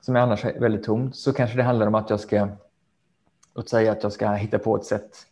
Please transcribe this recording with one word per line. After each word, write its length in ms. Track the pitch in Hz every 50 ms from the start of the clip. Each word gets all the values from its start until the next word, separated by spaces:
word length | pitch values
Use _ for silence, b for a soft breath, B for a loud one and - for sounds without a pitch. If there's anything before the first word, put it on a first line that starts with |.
som 160 | _ - 127
är 40 | 123
annars 240 | 123 123 110 101 -
väldigt 400 | 120 - - 120 117 110 104 -
tomt, 320 | - 107 113 127 135 131
så 160 | - - 139 135
kanske 240 | - 131 113 113
det 60 | 127 123
handlar 240 | 123 123 117 107
om 80 | 104 107
att 160 | 110 107 -
jag 100 | 110 104
ska, 280 | - - - 104 101 98 101 - _ _ _ _ _ _ _ _ _ _ _ _ _ _ _ _ _ _ _
låt 140 | - 117 -
säga 240 | - 117 110 110 107
att 100 | 107 -
jag 100 | 104 104
ska 180 | - 104 107 104
hitta 260 | 104 101 107 - 107
på 180 | - 113 110
ett 80 | 107 104
sätt. 320 | - - 104 - - _ - - _